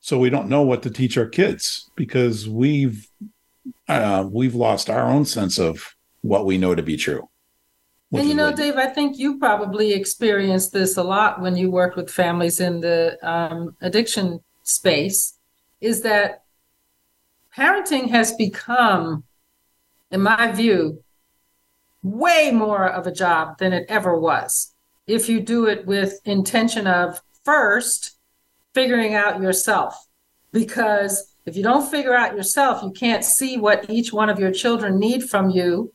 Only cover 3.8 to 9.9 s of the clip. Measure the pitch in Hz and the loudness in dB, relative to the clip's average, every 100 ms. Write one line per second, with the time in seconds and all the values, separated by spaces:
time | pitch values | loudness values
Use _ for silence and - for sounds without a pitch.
3.8 | - - 107 95 98 107 131 117 113 101 | -4 0 2 0 0 0 0 2 0 0
4.8 | - 117 120 135 143 117 95 - 85 82 | 0 0 2 2 0 -2 -2 0 -2 -2
5.8 | - _ _ _ 110 101 98 95 92 85 | -14 _ _ _ 0 0 2 2 2 0
6.8 | 80 76 - - - _ _ _ _ _ | -2 -4 -4 -4 -8 _ _ _ _ _
7.8 | _ _ _ - 294 302 302 294 294 269 | _ _ _ -2 0 2 0 0 -2 0
8.8 | 262 269 285 277 269 277 240 208 202 202 | -2 0 -2 0 -4 0 0 0 -2 0
9.8 | 214 | 0